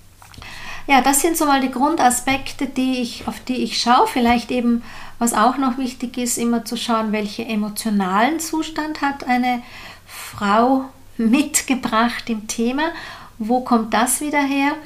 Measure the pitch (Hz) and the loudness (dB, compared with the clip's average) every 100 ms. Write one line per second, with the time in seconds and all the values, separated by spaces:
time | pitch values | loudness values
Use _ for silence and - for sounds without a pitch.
0 | - - - - - - - - - 269 | -20 -20 -20 -18 -16 -14 -12 -10 4 4
1 | 262 277 349 330 302 277 262 262 285 330 | 6 4 2 2 2 2 2 0 0 4
2 | 262 240 - 262 - - 269 262 262 254 | 2 2 0 -2 -4 -6 -4 -2 0 0
3 | 240 - - - - 254 226 - 233 254 | -4 -6 -10 -10 -6 -4 -2 -2 4 4
4 | 440 269 233 240 240 254 240 233 - - | 4 4 2 2 0 0 2 0 -2 -14
5 | - - 233 214 226 262 269 247 262 - | -16 -4 0 4 2 4 0 0 -4 -4
6 | 240 - 247 - 233 233 226 233 - 226 | -8 -4 -4 0 0 0 -2 -6 0 0
7 | 220 214 208 - 226 214 208 208 226 208 | 0 -2 -2 -6 -4 -2 -2 -4 -2 0
8 | 185 196 247 320 - 320 311 - 311 302 | 2 2 2 0 -2 -4 -2 -4 -6 -2
9 | 277 277 - 247 247 247 - - - - | -2 -4 -2 0 2 -2 -6 -16 -18 -20
10 | - - - - 202 214 247 269 262 - | -18 -16 -14 -4 2 4 6 4 0 -12
11 | - - 226 269 294 - - 254 233 220 | -20 -2 2 4 2 -2 -2 -2 0 2
12 | 233 - - 220 214 - 233 269 330 330 | 2 0 -6 -6 -6 -2 0 0 -2 -4
13 | - - - - 214 247 254 240 220 220 | -12 -16 -18 -10 0 0 4 2 2 0
14 | 247 - 302 294 277 277 277 302 | 0 0 0 0 0 0 0 -2